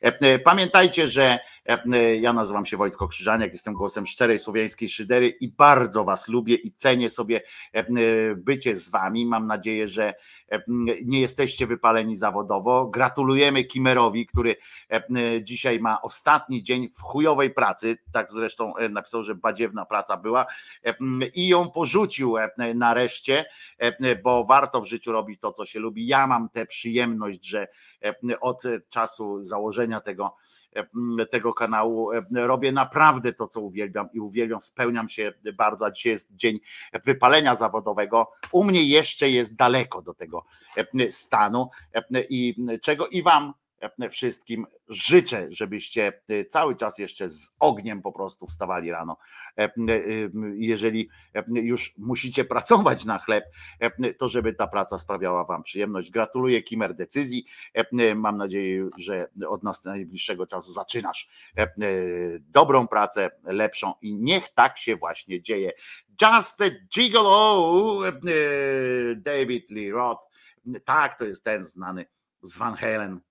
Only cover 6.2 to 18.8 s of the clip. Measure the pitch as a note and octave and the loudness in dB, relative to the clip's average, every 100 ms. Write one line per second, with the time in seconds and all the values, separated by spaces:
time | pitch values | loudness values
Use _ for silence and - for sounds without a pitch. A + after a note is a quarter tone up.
6.2 | - A#2+ A2 A#2 G#2+ - C3+ B2+ A#2 - | -2 -2 2 0 0 0 2 2 0 -2
7.2 | G#2+ A2 - - - G#2+ A#2 A#2+ A2+ A2+ | -2 -2 -4 -20 -6 -4 -2 2 4 4
8.2 | A2 G2 F#2+ C3+ B2+ G2 - G#2 F#2+ A2+ | 0 -2 -2 0 0 -2 -4 -2 -2 -2
9.2 | A#2+ A2+ A2 G#2+ A2 A2 G#2 G2 G#2 G2 | 0 0 -2 -4 -4 -4 -4 -2 -2 -4
10.2 | - - _ G#2+ - A#2+ A#2 F#2+ A#2+ C3+ | -20 -20 _ -6 -4 -2 -2 -2 -2 0
11.2 | B2 C3 C3 - A#2+ A#2 A2+ A2+ A2+ G#2 | 0 0 -2 -2 -4 2 4 4 0 -2
12.2 | G#2+ G2 G2+ G2 G#2 B2+ B2 A#2 B2+ - | -2 -2 -2 -2 2 2 2 0 0 2
13.2 | C3 C3+ C#3+ C3+ B2 B2+ C3 B2+ A2+ A2 | 2 4 4 4 -2 0 2 4 4 2
14.2 | A#2 - A#2 G#2 - - _ A2 - B2 | -2 0 0 -2 -8 -20 _ -4 -2 -2
15.2 | A#2 A#2 G#2 A#2+ C3+ A2+ A2+ A2 - - | 0 -2 -4 -4 -2 0 0 -2 -4 -2
16.2 | - D3 - B2+ G2 B2 A#2+ - - D3 | 4 2 2 -6 -2 -4 -4 -12 -6 2
17.2 | D#3 C#3+ C3+ C3+ G#2+ F#2 A2+ A#2 - A2+ | 2 4 2 2 0 0 -4 -6 -4 -4
18.2 | G#2+ G#2+ A2+ - A2 F#2 | -4 -6 -6 -4 -8 -4